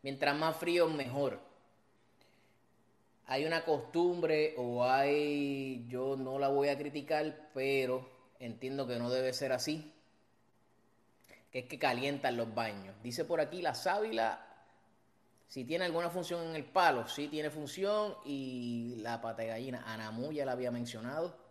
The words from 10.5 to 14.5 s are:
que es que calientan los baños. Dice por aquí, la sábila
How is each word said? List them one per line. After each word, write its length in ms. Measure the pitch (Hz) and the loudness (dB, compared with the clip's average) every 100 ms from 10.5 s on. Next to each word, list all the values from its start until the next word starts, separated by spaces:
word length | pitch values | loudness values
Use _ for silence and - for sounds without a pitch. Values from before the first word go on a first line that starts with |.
| _ _ _ _ _ _ _ - - _ | _ _ _ _ _ _ _ -20 -20 _
que 80 | 127 | -8
es 60 | 123 | -8
que 140 | 147 | 0
calientan 560 | 143 120 139 143 139 120 | 2 2 0 0 -2 0
los 180 | 113 | -2
baños. 400 | 110 113 101 95 - | -2 -4 -6 -12 -12
Dice 220 | 120 120 | -8 -6
por 160 | 160 165 | -2 0
aquí, 200 | 147 180 | 0 0
la 140 | 170 | -2
sábila 800 | 131 185 202 220 226 110 - - | -2 0 0 0 2 0 0 -10